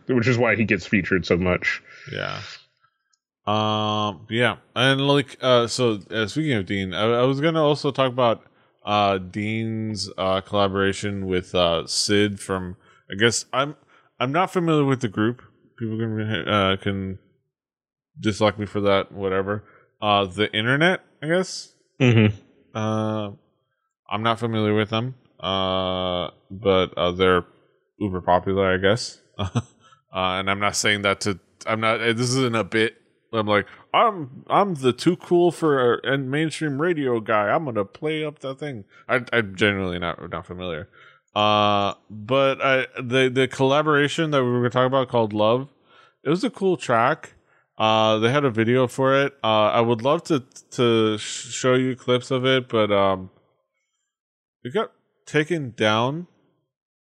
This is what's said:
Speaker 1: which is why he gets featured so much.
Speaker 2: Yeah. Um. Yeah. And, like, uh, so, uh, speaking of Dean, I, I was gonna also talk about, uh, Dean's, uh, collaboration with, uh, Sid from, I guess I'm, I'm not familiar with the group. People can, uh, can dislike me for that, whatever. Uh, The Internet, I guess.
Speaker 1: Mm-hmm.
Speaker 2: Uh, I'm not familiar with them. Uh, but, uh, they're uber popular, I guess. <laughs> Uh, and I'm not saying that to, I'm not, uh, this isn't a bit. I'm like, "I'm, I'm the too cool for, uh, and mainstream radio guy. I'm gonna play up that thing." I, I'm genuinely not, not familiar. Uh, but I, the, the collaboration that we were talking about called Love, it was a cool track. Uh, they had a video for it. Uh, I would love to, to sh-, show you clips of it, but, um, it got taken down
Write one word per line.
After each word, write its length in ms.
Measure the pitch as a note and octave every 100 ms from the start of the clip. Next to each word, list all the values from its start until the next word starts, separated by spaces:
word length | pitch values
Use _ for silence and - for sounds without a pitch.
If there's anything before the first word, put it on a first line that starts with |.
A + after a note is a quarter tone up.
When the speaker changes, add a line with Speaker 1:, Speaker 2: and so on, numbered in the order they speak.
| -
Speaker 1:
which 200 | B2+ A2+
is 100 | A#2
why 160 | A#2+ G#2
he 80 |
gets 220 | G2+ G2+ -
featured 400 | G2+ E2 F#2+ -
so 100 | F2
much. 460 | F2+ F2+ - - - - -
Speaker 2:
Yeah. 300 | G2 F#2+ G2 - - _ _ _ _ _ _ _ _ -
Um. 800 | G#2+ G#2+ G#2+ G#2+ G#2+ G#2 F2+ A2
Yeah. 260 | A2 A#2+ G2+ _
And, 320 | - C3 C3+ C#3
like, 300 | C#3+ B2+ -
uh, 240 | C3 B2 A#2
so, 320 | - A#2+ G#2+ E2+
uh, 160 | A2 G#2
speaking 260 | C#3+ D#3
of 100 | A2+ F#2
Dean, 280 | G2+ F#2+
I, 100 | E2+
I 180 | A2 A#2+
was 160 | B2+ C3+
gonna 220 | D#3+ D#3+
also 280 | D3 C#3+ D3
talk 200 | C3 C3
about, 320 | B2 A#2+ G#2+ _ _ _ _ -
uh, 320 | G#2 G2+ G2
Dean's, 920 | F2+ G#2 G#2 A2 A2+ A2 A2 G#2 F#2+ -
uh, 240 | F#2+ F#2+
collaboration 840 | - G#2 G2 G2 G2 F#2+ G#2 G2 F#2+
with, 280 | F#2 F#2
uh, 320 | F#2 F2 E2 B1
Sid 540 | - - G2+ G#2 G2
from, 360 | - F#2+ F2+ F2+ _ _ -
I 40 | F#2+
guess 280 | A#2 - -
I'm, 240 | B2 C#3+ D3 _ _ _ -
I'm 140 | B2+
not 180 | D3+ F#3
familiar 340 | F#3+ E3 D#3
with 160 | C#3 C3
the 80 | A2+
group. 340 | G2+ A2 B2 - _ _ -
People 200 | A2+ A2
can, 500 | A2+ A2 G#2+ G#2 -
uh, 280 | G#2 F#2+ G2
can 380 | G#2 G2 F#2+ F#2+ _ _ _ _ _ _ _ _ _ C#3+
dislike 400 | G#2+ G2+ G#2+ G#2
me 60 |
for 160 | G#2 G#2+
that, 320 | G2+ G2 F#2
whatever. 520 | G2 G2 F#2+ G2 G#2 - _ _ -
Uh, 240 | G#2+ G2+
The 260 | G2 F2+ G#2 G#2+
Internet, 440 | A2+ C#3 E3+ F3+ _ -
I 40 | D3+
guess. 480 | F3 F#3 - - _ _ -
Speaker 1:
Mm-hmm. 340 | B2+ A#2 G#2+ G#2+ _ _ _ A2
Speaker 2:
Uh, 560 | A2 A2 A2 G#2+ G#2 G2+ _ _ _ _ _ _ -
I'm 140 | G#2
not 160 | A#2 A2
familiar 360 | A#2 A2 G#2+
with 140 | G#2+ G#2+
them. 260 | A2+ B2+ C3 _ _
Uh, 920 | F2+ F#2+ F#2+ F#2 F#2 F#2 F#2 F2+ E2+ - -
but, 460 | F#2+ G2+ F#2 F2+ -
uh, 160 | F2
they're 320 | F2+ F#2 F2+ E2+ _ _ _ _ -
uber 240 | G2+ F#2
popular, 500 | F2+ F2+ G2 F#2+ F#2+
I 60 | F#2
guess. 420 | F#2+ A#2 - - _ -
<laughs> 0 | G2 A#2 - _ _ _ _ F#2+
Uh, 220 | F#2 F#2
and 100 | F#2+
I'm 120 | G2
not 160 | G2+ F#2
saying 260 | A2 G#2
that 180 | G2+ F#2+
to, 180 | G#2+ F#2 _ - -
I'm 140 | A2
not, 200 | A2+ A2+
uh, 120 | A2+
this 180 | A2+ B2
isn't 240 | C3 B2+
a 80 | A2+
bit. 320 | F#2 A2 A2+ - _ _ _
I'm 160 | A2+ G#2
like, 180 | G#2 F#2+ - _
"I'm, 520 | E3 A3+ F#3+ C3 C3+ -
I'm 260 | D#3 G3+
the 180 | D#3 C3
too 240 | A#2+ E3 F3+
cool 340 | - F3 F3
for, 440 | D#3+ D#3 C#3 B2 A2
uh, 120 | A#2
and 220 | C#3 C3
mainstream 500 | C#3+ D#3+ - D#3 C3+
radio 380 | E3+ D#3+ C3+ A#2
guy. 300 | G#2+ G#2+ G#2
I'm 160 | D3
gonna 200 | D3+ G#2+
play 400 | G2 - D#3 D#3
up 140 | D3+ C#3+
that 220 | C3+ C3+
thing." 240 | D3+ A#2+ - - -
I, 140 | A#2+ A#2+
I'm 240 | A#2 G2+ F#2
genuinely 420 | G#2+ G2 F#2 F2
not, 320 | E2+ - E2+
not 160 | F2 E2
familiar. 420 | F2+ F2+ D2+ - - - _ _
Uh, 600 | G#2 G#2 G#2+ G#2 G2+ G2+ - -
but 540 | G#2+ G#2 C3+ C3+ C3+
I, 220 | C3+ C3 B2 G#2
the, 320 | B2+ C3 C3
the 200 | B2+ B2+
collaboration 800 | - C3+ C#3+ D#3 C#3+ C#3+ - D#3+
that 140 | C#3+
we 60 | B2
were 180 | B2 A#2+
talking 160 | B2+ B2+
about 220 | C3+ B2
called 240 | A#2+ A2
Love, 360 | G#2+ G#2+ B2 C#3 _ _ _ _ _
it 80 | -
was 140 | F3
a 60 | B3
cool 260 | - F#3+ F3
track. 560 | - A#2 B2 D#3+ - _ _ _ _ -
Uh, 420 | A2 A2 A2 A2
they 100 | A#2
had 140 | C#3+
a 60 | C#3
video 340 | A2 A2+ B2+ B2
for 340 | - C3 C3+
it. 140 | C#3 -
Uh, 280 | A2 A2 G#2+
I 80 | A#2
would 200 | A#2 A#2
love 200 | B2 E3+ -
to, 140 | D3+ - - -
to 480 | - A#2+ A2+ A2 G#2+
sh-, 320 | - - B2
show 240 | - B2+
you 220 | B2+ C3 A#2+
clips 340 | - B2 -
of 160 | C3 C3
it, 220 | C3 B2+
but, 240 | A2+ G#2
um, 380 | G2+ G2 F#2+ F#2 _ _ _ _ _ _ _ _ _ _ _ _ _
it 100 | A#2+
got 200 | E3+ A3+ _ _ _ -
taken 460 | D3+ D3+ E3+ C3 -
down 520 | A2 G#2+ B2 D#3 F3 _ _ _ _ _ _ _